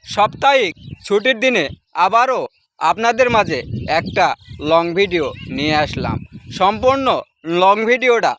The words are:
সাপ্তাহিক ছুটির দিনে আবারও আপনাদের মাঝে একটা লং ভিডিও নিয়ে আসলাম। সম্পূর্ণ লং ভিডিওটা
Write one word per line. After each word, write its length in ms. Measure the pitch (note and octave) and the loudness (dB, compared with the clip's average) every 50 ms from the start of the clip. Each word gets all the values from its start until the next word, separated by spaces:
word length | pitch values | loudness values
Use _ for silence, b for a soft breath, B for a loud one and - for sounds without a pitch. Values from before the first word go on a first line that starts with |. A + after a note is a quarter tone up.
| _ - | _ -10
সাপ্তাহিক 640 | - - G#3 G#3+ - - - C4+ C#4 C4+ A#3+ F3 D#3 - - - - - - | 0 0 0 0 0 0 2 2 4 4 2 0 -6 -10 -16 -18 -18 -18 -6
ছুটির 340 | - G3 G#3 G3+ B3+ C4 A3 | -2 -2 0 0 0 -2 2
দিনে 260 | A#3 C4 B3 G#3 D#3 C3+ - - _ _ _ C#3 | 0 0 0 0 -2 -2 -6 -14 _ _ _ 0
আবারও 440 | E3+ F#3+ G3+ A3+ B3 B3+ C4 G#3 C#3+ - _ _ _ _ _ _ | 0 2 4 2 2 2 0 -4 -4 -8 _ _ _ _ _ _
আপনাদের 480 | - D#3+ F3+ F#3+ A3+ A#3 A#3+ A3+ B3+ B3 | 0 0 0 2 0 0 2 2 2 2
মাঝে 300 | A#3 A3 G3+ - D3+ B2+ B2 - - B2 A#2+ - | 4 2 0 0 -2 -6 -6 -8 -10 -10 -6 -2
একটা 380 | D3 E3 - - - - F3+ D#3 B2+ _ _ - - - | -2 -2 -2 -2 0 0 2 0 0 _ _ -20 -16 -8
লং 220 | D3 D3+ D#3+ E3 E3+ E3+ E3+ | -2 2 2 2 2 0 0
ভিডিও 320 | F3 G3+ G3 F3 E3+ D3+ B2+ A#2 - - - B2+ | 0 0 0 0 -2 -2 -2 -6 -10 -14 -10 -6
নিয়ে 200 | C3 C#3+ D3+ D#3 | -4 -2 0 2
আসলাম। 420 | D3+ D3+ - - C#3 B2+ A#2+ A2 G#2+ - - - - _ - - - | 0 0 0 -4 -6 -6 -6 -6 -6 -8 -12 -20 -20 _ -16 -4 0
সম্পূর্ণ 500 | F#3 F#3+ G#3+ G#3+ G#3+ B3+ C4 C4+ C4+ B3+ G3 C3+ - _ _ _ _ D#3 E3+ F3 | 0 0 0 2 2 2 2 2 2 0 0 -2 -2 _ _ _ _ -4 -2 2
লং 160 | F3+ F#3+ G3+ G#3 A3 | 4 4 4 2 2
ভিডিওটা 480 | G#3+ A#3+ B3+ A#3 B3+ A#3 A3+ F#3 D3+ A#2+ | 0 0 0 2 2 2 2 2 0 -2